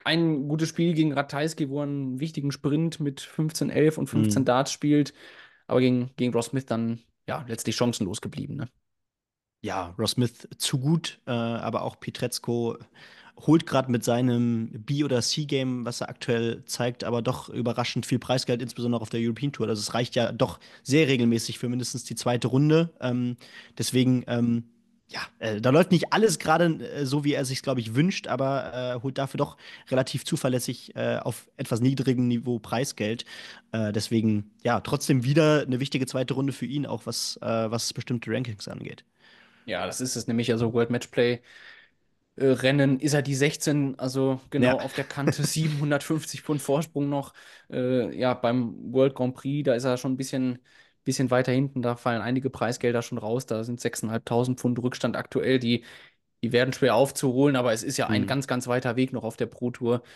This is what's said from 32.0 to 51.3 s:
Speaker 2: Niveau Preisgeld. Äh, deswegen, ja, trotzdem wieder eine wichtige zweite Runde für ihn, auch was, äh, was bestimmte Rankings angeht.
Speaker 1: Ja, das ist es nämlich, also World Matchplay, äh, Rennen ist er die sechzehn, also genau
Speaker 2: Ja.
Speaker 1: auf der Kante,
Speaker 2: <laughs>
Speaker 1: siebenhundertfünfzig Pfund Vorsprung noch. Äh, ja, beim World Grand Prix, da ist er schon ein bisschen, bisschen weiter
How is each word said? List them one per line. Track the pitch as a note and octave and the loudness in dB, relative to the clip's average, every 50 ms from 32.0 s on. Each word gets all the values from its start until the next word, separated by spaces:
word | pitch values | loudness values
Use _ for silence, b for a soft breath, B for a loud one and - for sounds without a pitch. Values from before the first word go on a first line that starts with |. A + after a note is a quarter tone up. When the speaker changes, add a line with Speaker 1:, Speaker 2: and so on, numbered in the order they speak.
| B2+ C3+ B2+ A#2+ B2 | 2 2 2 2 2
Speaker 2:
Niveau | B2 A#2+ A#2 A#2+ B2 A#2+ A2 | 2 0 0 0 -2 -4 -4
Preisgeld. | - - A#2+ A#2 C#3 C#3 - - G#2 G#2 A#2 A#2+ - B B B B B B B B - | -4 -2 -2 -2 -2 -2 -4 -4 -2 -2 -2 -4 -8 B B B B B B B B -6
Äh, | - A2+ A2 G#2+ G#2 | -4 -2 -2 0 -2
deswegen, | A2 G2+ - A#2 A2+ G#2+ A2 G#2+ G#2 G2+ - _ _ - | -2 -2 0 0 2 4 4 2 0 -2 -6 _ _ -2
ja, | B2 A#2+ G2+ | 0 0 0
trotzdem | - - D3 C#3+ - - C#3+ B2+ A2+ | 0 -2 -4 -2 0 2 2 2 2
wieder | C3 C#3+ D#3+ D#3 D#3 D3+ D3 | 4 4 6 6 6 6 4
eine | - C3+ B2+ A#2+ | 2 0 -2 -2
wichtige | C3+ - - C#3 C3 | -2 -2 -2 -4 -4
zweite | B2 - C3 B2+ A#2 C3 | -2 -2 -4 -2 -2 -2
Runde | C3 C#3 C#3 | -2 -2 -2
für | B2+ - B2+ | -2 -4 -6
ihn, | A#2 C3+ D3 C3+ | -6 -4 -4 -4
auch | A2 A2+ A2 - | -4 -6 -8 -8
was, | A#2 A#2 - - - - | -8 -6 -6 -6 -6 -8
äh, | - - A2+ A2+ A2+ A2+ A2 | -6 -4 -2 0 0 0 0
was | A2+ A2+ - - - | -2 -2 -4 -4 -6
bestimmte | - - - C3+ A#2 - A2 | -8 -6 -4 -4 -4 -4 -2
Rankings | A2 B2 C3 A#2+ G#2+ - - | -4 -2 -4 -6 -8 -12 -12
angeht. | - - - - - - - - _ b b b b b b b b b b b | -12 -12 -12 -12 -12 -14 -16 -20 _ b b b b b b b b b b b
Speaker 1:
Ja, | - F#2+ F2 F#2+ | -6 -4 -4 -4
das | F2+ - - | -4 -4 -4
ist | B2+ B2+ - | -6 -4 -4
es | A#2+ A2 | -6 -4
nämlich, | - A2+ A#2 A#2 A#2+ | -2 0 0 2 2
also | A#2 A2+ A#2+ A2+ A#2+ | 2 2 2 2 2
World | A#2+ A#2 A#2 | 2 2 2
Matchplay, | A#2+ A#2+ - - - - A#2+ A#2+ B2 A#2 B B B B B B B B B B B B _ _ _ _ _ _ - | 0 -4 -4 -4 0 2 2 2 2 -2 B B B B B B B B B B B B _ _ _ _ _ _ -6
äh, | - C3+ | 0 4
Rennen | C3+ C3 - C3 C3 C#3 C#3+ C#3 C3+ C3+ C3 | 4 4 4 4 4 4 6 4 4 4 2
ist | D3 D3 C#3+ | 2 2 2
er | D3 | 2
die | C3+ C#3 C#3 | 2 0 0
sechzehn, | C3 C#3+ D3+ - - - D#3+ D3 D3 C#3 C3+ B2+ - | 2 2 2 0 0 -2 0 2 2 0 0 -2 -4
also | B2+ C3 B2+ C3+ C3+ C3+ C3 C3 - - | -6 -4 0 0 2 2 0 -2 -4 -4
genau | - C#3 B2 B2+ B2+ | 0 4 4 4 4
Speaker 2:
Ja. | B2 - | 2 -2
Speaker 1:
auf | - - | -6 -6
der | - C3+ | -6 -6
Kante, | - - D3 C#3 D3 C#3 - C#3+ | -6 -4 -2 0 0 0 0 -2
Speaker 2:
<laughs> | |
Speaker 1:
siebenhundertfünfzig | - - D#3 D#3 D#3+ D3+ C#3+ D3 D3 D3 C#3 - - D#3+ D#3 - - - C3 | -2 0 0 -2 -2 -2 -2 0 0 0 0 0 -2 -4 -4 -4 -8 -12 -10
Pfund | - - D#3 C#3+ | -6 -4 -4 -4
Vorsprung | - - C#3 D3+ E3 - - C#3+ C#3+ C#3+ | 0 0 0 0 0 -2 -4 -4 -2 -2
noch. | C#3+ C#3 C3+ - B B B B B B B B | -2 -4 -6 -8 B B B B B B B B
Äh, | - B2+ B2+ B2+ B2+ B2+ A2+ E2 B1+ | -6 -2 0 0 2 0 0 -2 -2
ja, | E2 A#2+ B2+ B2 | 0 0 0 0
beim | - - A#2 A#2+ B2+ A#2+ A2+ - G1+ - F#2+ A#2+ | 2 2 2 2 2 0 -2 -6 -10 -8 -2 4
World | C3 C3 C#3 C3+ | 4 4 4 4
Grand | - B2+ B2+ B2+ | 0 -4 -4 -4
Prix, | - - C3+ C#3+ D3 C#3+ | -6 -6 -4 -4 -2 2
da | C#3+ A#2+ | 2 2
ist | A#2+ B2+ | 2 2
er | C3+ B2 | 0 -2
schon | B2+ - C3+ C3 | 0 -2 -4 -4
ein | |
bisschen, | B2+ C3+ - - C3 B2+ B2+ B2 B2+ b b b b b b b b - | -4 -4 -4 -2 -2 -2 -2 -4 -6 b b b b b b b b -4
bisschen | C3+ C3 - C3+ | -4 0 0 2
weiter | A#2+ | 4